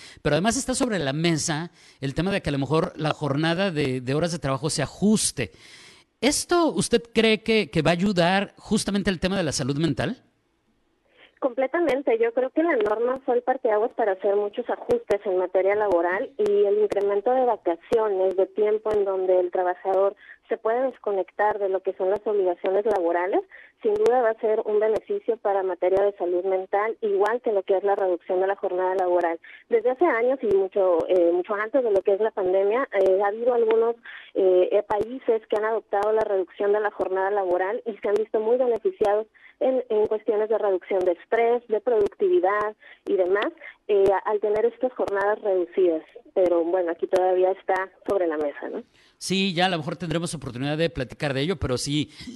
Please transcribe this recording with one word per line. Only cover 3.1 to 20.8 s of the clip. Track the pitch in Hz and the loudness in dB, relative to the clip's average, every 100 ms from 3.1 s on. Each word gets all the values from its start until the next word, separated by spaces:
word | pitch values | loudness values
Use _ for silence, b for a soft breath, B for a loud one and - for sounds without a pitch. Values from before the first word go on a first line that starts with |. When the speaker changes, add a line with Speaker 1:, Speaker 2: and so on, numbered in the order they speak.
| - | -4
Speaker 1:
jornada | 202 143 160 170 196 | -4 -2 -2 -2 -2
de, | 151 135 131 | -2 -4 -4
de | 123 | -4
horas | 143 175 | -4 -4
de | 165 | -4
trabajo | 139 135 156 | -6 -4 -4
se | - | -4
ajuste. | 165 - 202 220 - - 113 B B B B B B _ | -6 0 2 2 0 -4 -8 B B B B B B _
¿Esto | 240 - - 349 311 | -2 -2 0 0 2
usted | 208 - 233 233 220 | 0 0 -2 -2 0
cree | 220 220 | 2 0
que, | - 220 165 | 0 0 0
que | 165 | 0
va | 151 | 0
a | |
ayudar | 175 202 175 170 190 202 - | 2 0 2 2 2 -2 -10
justamente | - 214 - 202 190 | -4 -2 0 -2 -2
al | 180 | -2
tema | 180 196 | -2 -2
de | |
la | 156 | -2
salud | 123 135 143 | -2 -2 0
mental? | 160 135 135 254 _ _ _ _ _ _ _ _ b b b _ | 0 0 -4 -6 _ _ _ _ _ _ _ _ b b b _
Speaker 2:
Completamente. | 262 240 262 349 320 262 285 226 | -4 -2 -2 0 0 0 0 0
Yo | 233 | 0
creo | 233 254 | 0 -2
que | 311 | 0
la | 339 269 | 0 0
norma | 415 214 240 269 - | 0 0 -2 -2 -2
fue | 240 | 0
el | |
parteaguas | 254 262 233 208 233 | 0 0 0 0 0
para | - 214 | 0 -2
hacer | 185 208 202 | 0 0 0
muchos | 208 247 240 | 0 -4 -6
ajustes | 202 - 240 - 202 208 | -6 -2 -2 0 -2 0
en | 185 | -2
materia | 180 190 190 208 | 0 2 2 2
laboral | 208 170 175 190 269 - | 2 2 0 -2 -4 -2
y | 202 202 202 | 0 2 2
el | 208 | 2
incremento | 208 196 202 202 247 | 0 0 0 0 0
de | 254 247 | 2 2
vacaciones, | 214 180 165 - 233 214 185 190 185 | 0 -2 -4 0 0 2 2 2 2
de | 185 | 0
tiempo | - 214 214 220 | 0 0 0 0
en | 208 | 0
donde | 196 190 185 185 | 0 0 2 2
el | 180 | 2
trabajador | 185 180 180 190 190 196 - B B - | 0 -2 -2 0 2 2 -2 B B -8
se | - | -4
puede | 220 240 | -2 -2